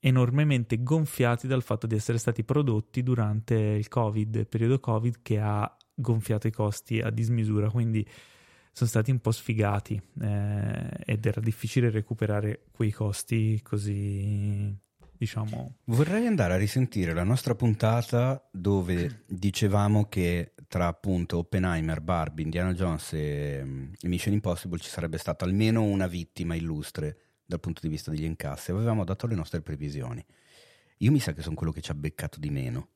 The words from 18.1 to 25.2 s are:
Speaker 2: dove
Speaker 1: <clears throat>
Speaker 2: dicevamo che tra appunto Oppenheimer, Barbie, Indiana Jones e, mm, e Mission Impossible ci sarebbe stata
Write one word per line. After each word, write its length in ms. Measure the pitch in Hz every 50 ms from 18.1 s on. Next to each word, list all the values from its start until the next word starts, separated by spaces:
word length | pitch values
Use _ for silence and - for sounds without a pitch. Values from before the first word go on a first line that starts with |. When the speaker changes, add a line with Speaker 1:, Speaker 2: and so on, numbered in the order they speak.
| - 120 120 131 135 135 _ _ _
Speaker 2:
dove 680 | 98 87 101 101 98 90 85 92 87 85 - 123 - _
Speaker 1:
<clears throat> 40 | _
Speaker 2:
dicevamo 800 | - 90 95 101 95 - 113 101 98 104 101 104 104 104 107 -
che 460 | - 95 90 87 87 87 82 - _ - - _
tra 180 | - 90 87 87
appunto 520 | 85 - - 101 95 90 87 82 - 85
Oppenheimer, 600 | 85 - - 95 92 92 85 82 80 80 80 76
Barbie, 460 | 76 80 90 85 80 76 73 78 80
Indiana 280 | 78 80 87 90 92 90
Jones 380 | 87 95 90 82 80 - -
e, 480 | - 78 76 73 73 71 73 73 71 67
mm, 220 | 67 67 67 67 67 69 92 -
e 60 | - 87
Mission 260 | 90 87 - 110 101
Impossible 460 | 104 104 95 87 82 - 95 87 85
ci 100 | - -
sarebbe 280 | - - 82 82 80
stata 260 | 78